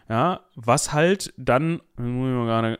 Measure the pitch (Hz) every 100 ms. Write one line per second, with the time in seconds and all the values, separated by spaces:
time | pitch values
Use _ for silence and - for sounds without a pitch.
0 | - 113 165 185 - - 110 127 - 147
1 | 170 196 - - 127 123 160 170 - -
2 | 120 123 131 123 117 113 113